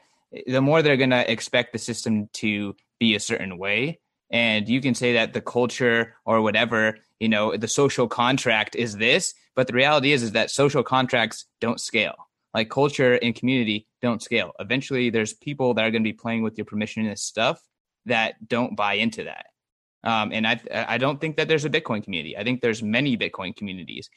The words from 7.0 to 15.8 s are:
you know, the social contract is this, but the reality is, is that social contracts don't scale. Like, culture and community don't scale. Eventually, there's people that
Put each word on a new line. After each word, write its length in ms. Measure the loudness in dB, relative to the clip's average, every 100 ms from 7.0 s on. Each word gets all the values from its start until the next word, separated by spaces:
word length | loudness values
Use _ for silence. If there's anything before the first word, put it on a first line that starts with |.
| _ _
you 120 | 0
know, 260 | 2 0 -2
the 100 | -2
social 420 | 2 2 2 -2
contract 680 | 2 2 2 2 2 2 0
is 220 | -4 0
this, 360 | 2 2 0 -8 _
but 120 | -2 0
the 60 |
reality 400 | 4 4 4 4
is, 100 | 2
is 100 | 2
that 180 | 0 0
social 320 | 2 2 2
contracts 640 | 2 0 2 0 0 -4 -18 _
don't 180 | -4 -4
scale. 480 | -2 0 0 -4 -18 _ _
Like, 160 | -4 -2
culture 460 | 0 0 2 4
and 200 | 4 2
community 520 | -2 0 0 0 -2 -6 _
don't 200 | -4 -2
scale. 300 | -2 -2 -2 -8
Eventually, 500 | -4 -4 -2 0 0
there's 240 | 0 -2
people 400 | -6 -10 -2 0
that 120 | 2